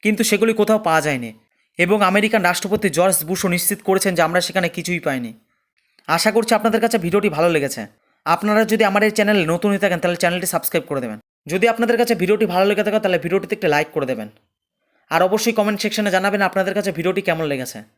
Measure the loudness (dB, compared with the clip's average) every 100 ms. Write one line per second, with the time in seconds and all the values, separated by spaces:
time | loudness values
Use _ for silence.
0 | 0 0 2 2 2 2 2 2 2 0
1 | 0 -4 -6 -12 _ _ _ -2 0 4
2 | 4 2 2 2 0 -2 -2 -2 0 2
3 | 2 2 -2 -2 0 0 -2 -4 0 0
4 | 2 0 2 2 0 -2 -2 -4 -4 -4
5 | -2 -4 -6 -14 _ _ _ _ _ _
6 | -4 0 2 2 2 2 2 0 0 0
7 | 0 0 0 0 2 2 -2 -6 -12 _
8 | _ _ -2 0 2 2 2 2 2 2
9 | 0 2 2 2 2 0 0 0 0 0
10 | -2 0 -2 -2 -4 -4 -2 -4 -4 -6
11 | -6 -10 _ _ -6 0 0 2 0 2
12 | 2 0 0 0 2 2 2 2 0 0
13 | 0 -2 0 -2 -2 -4 0 0 0 -4
14 | -4 -6 -8 _ _ _ _ _ _ _
15 | _ 2 2 2 0 0 -2 -2 -4 -2
16 | 0 0 0 0 0 0 -2 -2 -4 -4
17 | -2 -2 -2 -2 -2 -4 -6 -12 -18